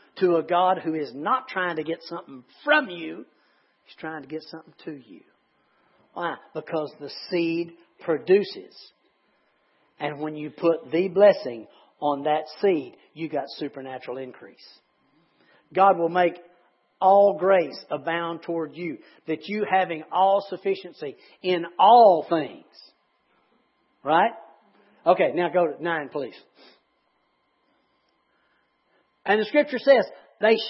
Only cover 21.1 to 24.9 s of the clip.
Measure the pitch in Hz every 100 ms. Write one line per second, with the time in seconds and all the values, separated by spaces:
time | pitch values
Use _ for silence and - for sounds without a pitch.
21.1 | - _ _ 185 180 175 - 190 240 214
22.1 | 160 - 165 127 - - - _ _ _
23.1 | _ _ _ _ _ _ _ _ _ 135
24.1 | 160 226 - - _ _ _ _